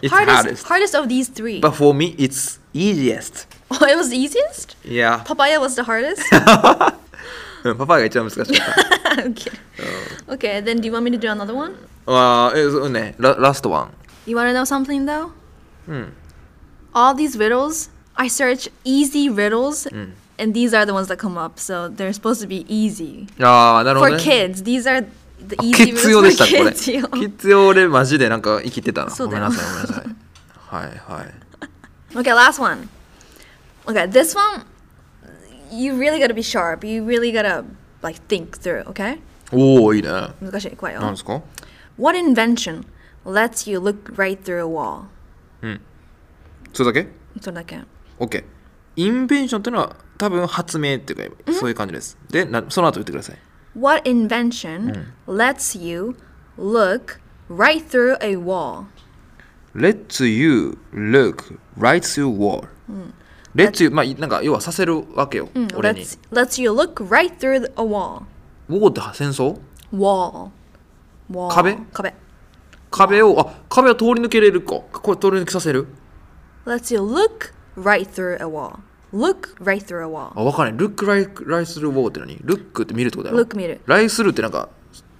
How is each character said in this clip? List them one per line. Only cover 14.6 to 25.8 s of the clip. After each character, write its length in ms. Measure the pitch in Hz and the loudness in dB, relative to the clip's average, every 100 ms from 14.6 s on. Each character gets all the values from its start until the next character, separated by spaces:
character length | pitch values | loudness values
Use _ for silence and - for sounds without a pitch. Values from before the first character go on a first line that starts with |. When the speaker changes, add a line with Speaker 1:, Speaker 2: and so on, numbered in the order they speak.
Speaker 2:
something 400 | 262 269 269 285 | -2 -2 -2 -2
though? 260 | 277 302 330 330 - - - - - | -2 -4 -8 -14 -20 -20 -20 -20 -12
Speaker 1:
う 40 | |
ん。 200 | 143 101 - - - - _ - - - | -12 -12 -16 -20 -20 -20 _ -20 -20 -4
Speaker 2:
All 200 | - 254 269 | 2 2 2
these 200 | 302 240 | -2 0
riddles... 520 | 214 247 285 320 - - _ | 0 2 0 -4 -10 -16 _
I 140 | - 254 | -6 -4
search 420 | - 254 254 - - | 0 0 0 -6 -8
easy 440 | 254 269 294 294 285 | 0 2 2 0 0
riddles, 600 | 202 208 226 269 294 - | 0 0 0 -2 -4 -10
Speaker 1:
う 40 | 107 | -12
ん。 160 | 185 - _ - | -12 -16 _ -6
Speaker 2:
and 140 | 220 220 | -2 0
these 120 | 240 | 2
are 140 | 214 208 | 2 2
the 60 | |
ones 160 | 196 190 | 0 -4
that 80 | 185 | -6
come 200 | 214 175 | -6 -6
up, 220 | 165 - | -8 -10
so 280 | - 180 175 | -8 -8 -8
they're 200 | - 190 | -6 -6
supposed 280 | 196 220 226 | -4 -2 -4
to 40 | 196 | -4
be 180 | 190 - | -8 -4
easy. 580 | 214 220 214 156 - 202 - | -2 -2 -4 -12 -14 -14 2
Speaker 1:
あ 360 | 123 120 117 113 | 4 6 6 6
ー、 20 | |
な 80 | 123 | 4
る 40 | 135 | 4
ほ 60 | 269 | 4
ど 40 | 156 | 4
ね。 20 | |
Speaker 2:
For 80 | 220 | 2
kids, 300 | 254 185 185 | 2 0 -4
these 240 | 196 254 240 | -4 -2 0
are 160 | 262 214 - - - 196 | -2 -4 -12 -20 -20 -12
the 80 | 208 | -4
Speaker 1:
あ、 40 | |
Speaker 2:
easy 100 | 233 | 4
riddles 20 | |
for 0 | |
Speaker 1:
キ 180 | 233 | 8